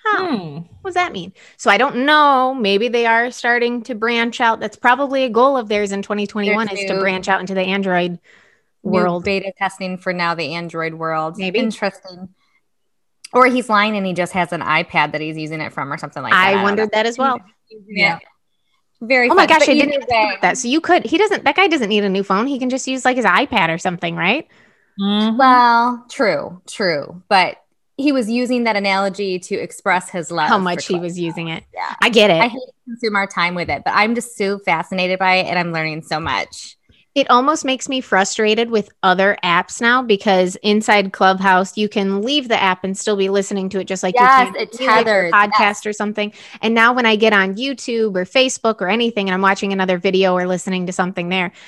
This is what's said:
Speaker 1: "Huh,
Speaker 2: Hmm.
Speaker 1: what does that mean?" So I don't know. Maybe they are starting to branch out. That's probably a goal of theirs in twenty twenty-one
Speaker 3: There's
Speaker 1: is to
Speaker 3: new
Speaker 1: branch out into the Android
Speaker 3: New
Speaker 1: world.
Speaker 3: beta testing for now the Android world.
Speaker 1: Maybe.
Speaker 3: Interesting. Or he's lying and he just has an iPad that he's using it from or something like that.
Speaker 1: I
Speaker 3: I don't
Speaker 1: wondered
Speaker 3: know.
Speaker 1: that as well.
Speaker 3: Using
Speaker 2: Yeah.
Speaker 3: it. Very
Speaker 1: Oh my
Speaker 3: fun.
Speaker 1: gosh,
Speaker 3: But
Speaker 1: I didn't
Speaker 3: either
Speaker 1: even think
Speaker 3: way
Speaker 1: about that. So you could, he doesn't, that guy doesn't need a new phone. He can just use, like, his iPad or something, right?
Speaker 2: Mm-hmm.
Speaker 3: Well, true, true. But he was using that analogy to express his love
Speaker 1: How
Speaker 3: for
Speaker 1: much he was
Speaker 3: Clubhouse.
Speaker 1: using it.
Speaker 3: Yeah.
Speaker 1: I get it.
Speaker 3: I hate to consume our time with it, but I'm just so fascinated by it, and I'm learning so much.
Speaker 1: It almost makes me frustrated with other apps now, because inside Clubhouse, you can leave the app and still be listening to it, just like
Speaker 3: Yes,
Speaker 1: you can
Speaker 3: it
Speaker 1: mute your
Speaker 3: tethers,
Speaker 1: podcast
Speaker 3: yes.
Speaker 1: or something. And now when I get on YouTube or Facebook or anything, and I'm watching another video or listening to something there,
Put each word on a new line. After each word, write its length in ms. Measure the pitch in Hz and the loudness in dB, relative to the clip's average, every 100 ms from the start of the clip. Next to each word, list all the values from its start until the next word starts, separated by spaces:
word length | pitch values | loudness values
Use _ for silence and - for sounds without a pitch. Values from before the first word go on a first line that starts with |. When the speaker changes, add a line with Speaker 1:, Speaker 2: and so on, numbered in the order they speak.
Speaker 1:
"Huh, 240 | 427 392 370 233 | -4 -2 -2 -4
Speaker 2:
Hmm. 160 | 165 143 175 - | -6 -12 -16 -14
Speaker 1:
what 40 | 381 | -6
does 40 | 359 | -4
that 160 | 349 | -4
mean?" 200 | 190 175 - - - | -6 -12 -16 -20 -2
So 120 | 233 | 2
I 80 | 202 | 2
don't 200 | 262 240 277 | 2 0 2
know. 480 | 302 294 262 254 269 | 4 4 4 2 0
Maybe 320 | 202 196 240 | 0 0 0
they 180 | 233 233 | 0 2
are 240 | 226 247 | 2 0
starting 520 | - 240 240 240 240 | -2 -2 0 0 -4
to 100 | 226 220 | -8 -6
branch 460 | 226 233 233 226 | -2 0 -2 0
out. 180 | 233 220 | 0 0
That's 160 | 214 - | -6 -2
probably 460 | 240 254 277 269 | 0 2 0 -2
a 60 | 262 | 0
goal 260 | 214 269 269 | 2 2 2
of 120 | 214 | -2
theirs 220 | 208 202 | -2 -2
in 100 | 196 | -4
twenty 240 | 196 208 202 | -6 -4 -4
twenty-one 400 | 214 202 208 220 | -4 -2 0 -2
Speaker 3:
There's 120 | 196 | -4
Speaker 1:
is 40 | 196 | -4
to 80 | 190 | -2
Speaker 3:
new 40 | |
Speaker 1:
branch 280 | 196 185 196 | -2 -2 0
out 120 | 190 | -2
into 120 | 185 | -2
the 80 | 190 | -4
Android 580 | 185 196 190 180 175 175 _ _ _ _ _ _ | -2 -2 0 0 0 -6 _ _ _ _ _ _
Speaker 3:
New 80 | 208 | -2
Speaker 1:
world. 320 | 208 180 175 | 0 0 -2
Speaker 3:
beta 280 | 190 196 190 - | -2 -4 -4 -6
testing 400 | 190 - 190 180 | -6 -4 -8 -6
for 160 | 185 | -6
now 200 | 180 170 | -2 -2
the 220 | 165 147 170 | -2 -6 -6
Android 400 | 170 160 160 160 | -8 -6 -8 -6
world. 420 | 160 160 160 180 | -6 -4 -6 -6
Speaker 1:
Maybe. 220 | 190 202 | -4 -2
Speaker 3:
Interesting. 680 | 226 202 202 - 185 180 185 _ _ _ _ _ _ _ _ _ - | -4 -4 -6 -6 -16 -20 -20 _ _ _ _ _ _ _ _ _ -2
Or 120 | 247 254 | 2 4
he's 200 | 247 - | 2 0
lying 280 | 208 208 214 | 2 2 0
and 80 | 190 | -2
he 80 | |
just 180 | 175 175 | -2 -2
has 200 | 185 175 | -2 -4
an 80 | 170 | -4
iPad 500 | 131 156 170 165 151 | -2 -2 0 0 0
that 80 | 151 | -2
he's 180 | 156 160 | -8 -8
using 220 | 151 160 | -8 -8
it 140 | 156 | -8
from 180 | - 139 | -8 -8
or 60 | 151 | -8
something 260 | 147 - | -10 -10
like 80 | 123 | 0
that. 80 | 190 190 | 2 4
Speaker 1:
I 40 | |
Speaker 3:
I 40 | |
don't 100 | 196 | 2
Speaker 1:
wondered 200 | 202 208 214 | 2 0 0
Speaker 3:
know. 40 | |
Speaker 1:
that 120 | 214 226 | 0 -2
as 120 | 240 | 0
well. 220 | 269 247 - _ _ | -2 -2 -8 _ _
Speaker 3:
Using 160 | 220 196 208 | -20 -10 -2
Speaker 2:
Yeah. 180 | 196 165 | 0 -2
Speaker 3:
it. 60 | - _ _ _ _ _ _ _ | -10 _ _ _ _ _ _ _
Very 280 | 220 262 247 | 0 2 4
Speaker 1:
Oh 40 | 359 | 4
my 60 | |
Speaker 3:
fun. 60 | 320 | 6
Speaker 1:
gosh, 100 | 320 294 | 6 6
Speaker 3:
But 20 | |
Speaker 1:
I 40 | |
didn't 60 | 294 294 | 4 2
Speaker 3:
either 40 | 277 | -2
Speaker 1:
even 100 | 233 | -2
think 40 | |
Speaker 3:
way 180 | 233 214 196 | 0 0 0
Speaker 1:
about 60 | |
that. 140 | 180 165 | 0 0
So 120 | 240 | -2
you 100 | 302 | -2
could, 260 | - 349 214 | 2 2 2
he 120 | 320 | 0
doesn't, 260 | 415 349 | 2 2
that 120 | - - | 0 2
guy 120 | 381 | 2
doesn't 220 | 320 285 | 0 0
need 140 | 208 202 | 0 0
a 40 | |
new 140 | 190 | -2
phone. 240 | 196 196 262 | 0 -2 -2
He 100 | 269 | -2
can 120 | 254 | -4
just 180 | 254 - | -4 -4
use, 160 | 262 254 | -2 0
like, 120 | 254 | 2
his 80 | 214 | 2
iPad 460 | 185 285 226 165 | 2 2 0 0
or 60 | 165 | 0
something, 380 | 190 175 175 170 | -4 -4 -6 -2
right? 320 | 175 269 - _ _ _ _ - | -2 -2 -6 _ _ _ _ -6
Speaker 2:
Mm-hmm. 380 | 196 208 220 226 | -2 0 0 4
Speaker 3:
Well, 680 | 262 254 240 233 240 240 - | 6 6 6 4 0 -4 -10
true, 520 | - 220 151 - 175 - | -2 0 0 -6 -12 -14
true. 540 | - 190 147 - 180 - | -4 -2 -2 -6 -14 0
But 280 | 196 170 - _ _ _ - | 2 2 -4 _ _ _ -4
he 140 | 285 | 0
was 180 | 269 214 | 0 0
using 360 | 233 247 247 233 | -2 0 0 0
that 100 | 208 | 0
analogy 640 | 196 190 196 185 196 180 | 0 0 0 -2 -4 -6
to 160 | - 196 | -6 -8
express 540 | 175 - 202 180 - | -8 -6 -2 -2 -2
his 200 | 185 156 | -8 -6
love 180 | 170 151 | -4 0
Speaker 1:
How 80 | 208 | 0
Speaker 3:
for 60 | |
Speaker 1:
much 220 | 185 175 - | 0 -4 -4
he 80 | 175 | -4
was 180 | 175 | -4
Speaker 3:
Clubhouse. 40 | 175 | -6
Speaker 1:
using 300 | 165 165 165 | -6 -6 -8
it. 140 | 165 - | -10 -12
Speaker 3:
Yeah. 200 | - 76 - | -12 -10 0
Speaker 1:
I 80 | 226 | 2
get 200 | 220 208 | 6 6
it. 100 | 170 | 6
Speaker 3:
I 60 | 233 | 2
hate 120 | 247 | -2
to 140 | 508 _ - | -14 _ -16
consume 300 | 233 226 208 | -8 -4 -2
our 100 | 196 | -2
time 280 | - 175 180 | -2 -2 -2
with 140 | 160 | -4
it, 140 | 143 | -4
but 100 | - 147 | 0 2
I'm 180 | 214 240 | 2 0
just 220 | 233 - | -6 -4
so 220 | 196 196 | -4 -2
fascinated 580 | 202 165 165 185 180 185 | -2 -2 -2 -2 -2 0
by 160 | 185 185 | 2 2
it, 120 | 180 | 0
and 100 | 180 | -2
I'm 140 | 175 | -2
learning 320 | 165 156 156 | -4 -4 -6
so 160 | - 156 | -8 -6
much. 560 | 160 107 - - - - _ _ _ 285 | -4 -4 -6 -12 -20 -20 _ _ _ -2
Speaker 1:
It 120 | - | 2
almost 340 | 247 277 311 269 | 2 2 0 -2
makes 240 | 262 - | -4 -4
me 100 | 262 | -6
frustrated 680 | - 190 196 - 214 220 233 | 0 0 2 0 0 0 0
with 200 | 226 202 _ | -2 -4 _
other 340 | 190 180 196 - | 2 4 2 0
apps 380 | 180 175 - - | 2 0 0 -2
now, 220 | 233 254 | 0 2
because 520 | 240 196 214 190 185 185 | 2 0 4 2 2 -2
inside 540 | 214 214 220 208 196 | 0 2 4 2 2
Clubhouse, 600 | - 190 190 190 185 196 - | 2 2 4 2 2 2 -2
you 140 | 208 | -4
can 320 | 214 196 196 | -2 -2 -2
leave 260 | 220 294 247 | -2 -2 0
the 140 | 226 | 0
app 220 | 190 185 | 0 0
and 120 | 190 196 | -4 -6
still 200 | - 202 | -4 -2
be 120 | 190 | 0
listening 400 | 196 190 202 190 | 0 -2 -4 -4
to 100 | 196 | -6
it, 60 | 180 | -6
just 180 | 190 | -4
like 100 | 185 | 0
Speaker 3:
Yes, 340 | 247 247 262 247 | 4 6 6 4
Speaker 1:
you 40 | |
can 80 | - | -2
Speaker 3:
it 80 | 220 233 | -10 -4
Speaker 1:
mute 20 | |
your 120 | 254 220 | 2 4
Speaker 3:
tethers, 280 | 226 202 175 | 4 2 4
Speaker 1:
podcast 260 | 202 208 208 | 4 4 4
Speaker 3:
yes. 260 | 208 208 214 | 2 0 -6
Speaker 1:
or 60 | |
something. 380 | 214 208 208 208 - - - | -6 -4 -4 -6 -8 -20 -6
And 140 | 220 226 | 0 4
now 180 | 233 | 4
when 140 | 254 226 | 4 2
I 80 | 220 | 4
get 180 | 220 | 4
on 220 | 208 190 196 | 4 2 -2
YouTube 600 | 269 262 - 233 220 185 | -6 -6 -4 -2 0 -2
or 80 | 180 | 0
Facebook 560 | 262 262 - 226 220 | 2 2 0 -2 -2
or 60 | 180 | -2
anything, 380 | 220 233 226 196 | 0 0 -2 -2
and 60 | |
I'm 80 | 185 | 0
watching 320 | 196 196 196 | 2 0 -2
another 240 | 196 185 180 | -2 0 0
video 380 | 196 190 190 180 | 0 2 2 0
or 100 | 180 | 0
listening 400 | 180 - 185 180 | -4 -4 -4 -4
to 80 | |
something 360 | 180 180 190 175 | -4 -4 -4 -4
there, 220 | 185 180 - | -4 -4 -8